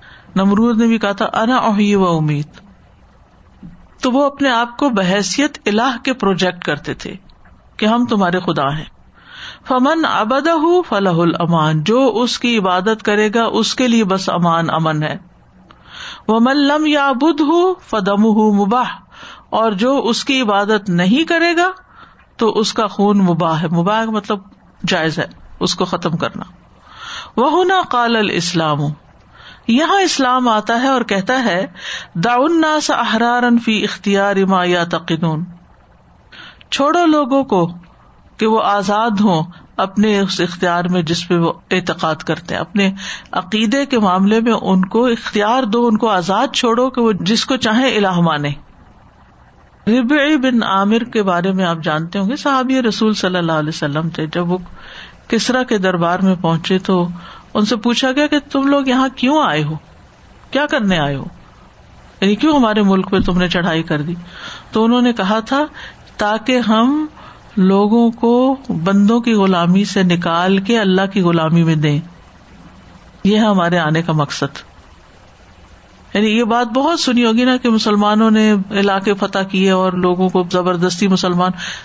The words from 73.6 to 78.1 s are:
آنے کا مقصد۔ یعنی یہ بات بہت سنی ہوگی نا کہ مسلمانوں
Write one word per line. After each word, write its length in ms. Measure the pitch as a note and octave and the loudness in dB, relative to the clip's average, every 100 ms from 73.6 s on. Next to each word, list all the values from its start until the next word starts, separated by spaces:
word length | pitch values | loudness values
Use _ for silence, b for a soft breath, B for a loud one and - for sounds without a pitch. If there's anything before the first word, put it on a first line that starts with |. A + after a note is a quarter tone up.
| E3+ F3 | 2 0
آنے 220 | D#3 D#3+ | 0 0
کا 120 | E3+ | 0
مقصد۔ 440 | D#3 C#3+ - C#3 - - - - - - - - - - - - - - - - | -2 -2 -4 -8 -8 -20 -20 -20 -20 -20 -20 -20 -20 -20 -20 -20 -20 -20 -20 -8
یعنی 140 | G3 G#3+ | -2 0
یہ 160 | A3 | 2
بات 240 | A3+ A#3 A#3+ | 2 0 0
بہت 320 | B3 C#4+ E4+ | 0 0 0
سنی 260 | - A#3+ A#3 | 0 2 2
ہوگی 180 | A3+ | 2
نا 140 | B3 B3+ | 2 0
کہ 120 | B3 | 2
مسلمانوں 640 | A3 A3 G#3 G#3 | 0 2 2 2